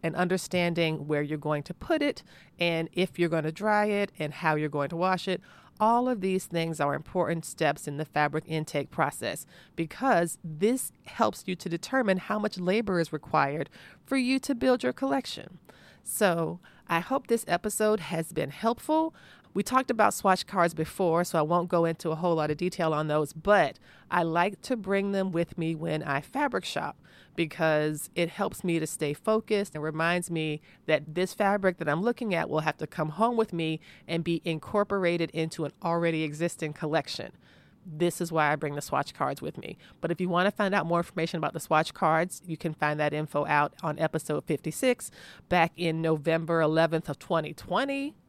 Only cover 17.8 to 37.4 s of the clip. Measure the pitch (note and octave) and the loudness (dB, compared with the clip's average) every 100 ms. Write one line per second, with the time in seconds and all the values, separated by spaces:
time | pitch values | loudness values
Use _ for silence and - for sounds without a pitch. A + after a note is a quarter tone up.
17.8 | G#3+ G#3+ D3 E3 D#3+ D#3 C#3 - A3+ A#3+ | 2 2 0 -4 -4 -4 -6 -2 -2 -2
18.8 | - D#4 D#4+ - - - _ F#3+ G3+ B3+ | 0 2 2 -4 -20 -20 _ -4 2 2
19.8 | C4 A3+ G#3+ - G3 F#3 - G3 E3+ D#3+ | 2 2 2 4 2 2 0 2 2 2
20.8 | D#3 - F3+ E3 F3 E3 D3+ F3 E3+ F3 | -6 0 2 2 2 0 2 0 2 2
21.8 | E3+ E3 E3+ D#3 F3 D#3+ D3+ D3+ F3 - | 2 0 -4 -2 0 0 0 0 -2 0
22.8 | D#3+ D3+ D#3 D3+ D3+ D#3 F#3+ G3+ D3 - | 0 0 0 0 0 -4 4 6 4 -2
23.8 | - - - F3+ E3 E3 F#3 G3+ - B3 | -20 -20 -2 0 2 2 2 0 -4 -4
24.8 | F#3+ G3 G3 G3 F#3+ E3+ E3+ - D#3+ D#3+ | 0 0 2 0 0 0 -2 -2 -4 -2
25.8 | E3 D#3 D3+ C#3 D3 C4+ C#4+ G3 - - | -2 -2 0 -2 -2 -2 0 -2 -2 -4
26.8 | D3 - - - - - E3 - D#3+ D3+ | -6 -10 -20 -20 -14 -4 -4 2 2 4
27.8 | D3+ D3+ - - E3+ - G#3 - F#3 E3 | 2 -2 -6 -2 -2 0 -4 -2 0 0
28.8 | D#3 - D3 D3 - A3 - G#3+ G3+ D#3 | 0 -2 -4 -2 0 0 2 -2 0 -4
29.8 | D3+ D#3 E3 F3+ F3 E3 D#3 D3+ - - | -6 0 0 0 0 -4 -2 -6 -10 -14
30.8 | - D3+ D3+ D#3 F#3 - G3+ G3+ F#3+ F3+ | 0 0 2 -2 -2 2 2 4 2 0
31.8 | D#3 D#3 A3 A#3+ A3+ E3+ D#3+ D#3 D#3 - | 0 2 0 -2 0 0 0 0 0 -2
32.8 | D#3 - D#3 D3+ A3+ A#3 A3 E3+ D#3+ D#3 | -8 -4 -4 0 0 2 0 -2 -4 -4
33.8 | - - - E3+ E3+ E3+ F3+ D#3+ - G#3 | -10 -20 -6 -4 -2 -2 -2 -6 -2 0
34.8 | G3+ G3+ F3+ E3+ E3 E3 D#3+ - D3+ _ | 2 2 2 2 0 -2 -4 -2 -6 _
35.8 | E3+ E3+ E3+ E3 D#3 D3+ E3+ - D#3 D3+ | -2 2 2 0 -2 -2 -4 -2 -8 -6
36.8 | D#3 D#3 - - - - | -2 -2 -2 -8 -10 -14